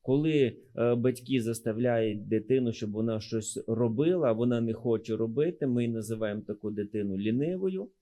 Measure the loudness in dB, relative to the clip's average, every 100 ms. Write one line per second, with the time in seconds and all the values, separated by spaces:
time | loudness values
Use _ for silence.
0 | 2 2 2 4 2 0 -14 0 2 4
1 | 2 0 0 0 0 -2 -2 0 2 2
2 | 0 -2 0 -2 2 2 2 -2 -4 -2
3 | -2 -2 -2 -4 -4 -8 -4 0 2 2
4 | 2 4 2 2 2 2 0 -2 0 0
5 | 0 -2 -2 0 -2 0 0 0 0 -2
6 | -6 -4 -2 -4 -6 -8 -6 -4 -4 -2
7 | -2 -2 0 0 -2 -2 -4 -4 -10 _